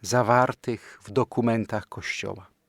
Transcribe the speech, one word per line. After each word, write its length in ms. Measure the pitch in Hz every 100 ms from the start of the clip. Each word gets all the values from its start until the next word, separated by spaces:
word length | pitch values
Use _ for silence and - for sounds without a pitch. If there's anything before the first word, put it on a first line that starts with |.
zawartych 960 | 101 123 110 123 127 127 - 113 - -
w 80 | -
dokumentach 760 | 104 123 - 120 113 107 107 -
Kościoła. 640 | - - - 98 101 95 _